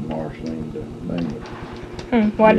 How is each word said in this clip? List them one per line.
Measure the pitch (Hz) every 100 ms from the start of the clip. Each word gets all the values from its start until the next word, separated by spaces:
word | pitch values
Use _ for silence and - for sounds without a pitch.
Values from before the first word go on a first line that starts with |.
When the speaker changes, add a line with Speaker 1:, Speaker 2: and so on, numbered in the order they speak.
| 78
Speaker 1:
Marceline | 80 78 78 78 80 78
to | 76 - - 87
name | 87 82 73
it. | - - - - - - -
Speaker 2:
Hmm, | 240 214 -
why |
Speaker 1:
Yeah. | 214